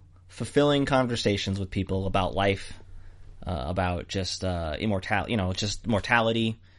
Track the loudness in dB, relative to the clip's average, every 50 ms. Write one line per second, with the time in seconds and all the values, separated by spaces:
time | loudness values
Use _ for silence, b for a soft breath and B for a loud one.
0 | -18 -20 -20 -20 -20 -14 -10 -8 -6 0 4 4 4 6 4 4 2 4 4 4
1 | 4 2 0 0 2 2 2 2 0 -2 -2 -2 -2 -2 -2 -2 -2 0 -2 -2
2 | 0 0 2 2 0 0 2 2 4 4 2 2 -2 -10 -14 -14 -16 -16 b b
3 | b b b b b b b b -8 -6 -4 -4 -4 -2 -2 0 0 0 0 -2
4 | -4 -4 -4 -4 -4 -4 -4 -4 -2 -2 -2 -2 -2 -4 -2 -2 0 0 0 0
5 | 0 0 -2 0 0 0 0 0 0 0 0 -2 -2 -4 -4 -4 -2 0 0 0
6 | 2 4 4 4 4 4 2 2 2 0 -2 -4 -10 -20 -20